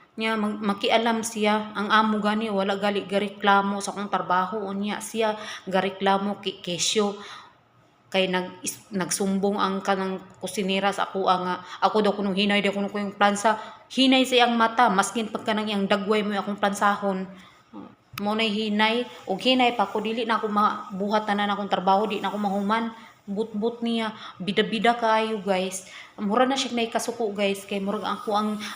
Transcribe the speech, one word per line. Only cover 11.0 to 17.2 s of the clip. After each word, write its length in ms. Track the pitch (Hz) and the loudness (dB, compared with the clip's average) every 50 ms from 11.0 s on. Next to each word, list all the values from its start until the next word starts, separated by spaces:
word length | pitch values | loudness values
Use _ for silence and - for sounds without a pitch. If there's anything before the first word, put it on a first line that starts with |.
| 185 | -4
ako, 240 | - - 196 190 185 | -4 -2 0 2 2
ah, 120 | 185 180 180 | 2 2 2
nga 100 | 180 180 170 - - - - - | -2 -4 -4 -6 -12 -6 0 0
ako 120 | 196 - 220 | 2 4 4
daw 120 | 208 202 196 | 4 4 2
kuno 160 | 202 202 202 185 | 2 0 0 0
hinay 320 | 190 208 202 202 202 202 | 2 2 2 4 2 2
daw 80 | 202 196 | 2 0
kuno 160 | 202 202 196 | 0 -2 -4
ko 80 | - | -4
yung 160 | 208 208 196 196 | -4 -6 -4 0
plansa. 480 | - 208 202 202 196 - 226 214 - - - - - - - | 4 4 4 4 4 2 2 2 0 -4 -12 -16 -18 -18 -6
Hinay 400 | - - 262 262 262 262 262 254 | 0 2 4 6 6 6 4 4
sa 80 | 254 | 4
iyang 160 | 240 240 240 233 | 4 4 6 4
mata, 400 | 233 226 226 226 - 247 226 196 | 4 2 2 4 4 4 4 4
maskin 400 | 190 190 - - 233 220 208 - | 2 2 0 0 -4 -4 -4 -6
pag 160 | 220 - - | -6 -2 -2
kanang 160 | 220 208 214 | -2 -2 -2
iyang 240 | 214 214 202 196 190 | -2 -2 0 0 2
dagway 320 | 208 202 196 190 214 214 | 0 0 2 2 0 2
mo 160 | 202 208 208 | 2 0 -2
akong 240 | 196 190 202 208 - | -2 -2 -4 -4 0
plansahon. 640 | - 202 196 - 220 202 202 202 202 202 190 185 | 0 0 2 2 2 2 2 2 0 -2 -2 -2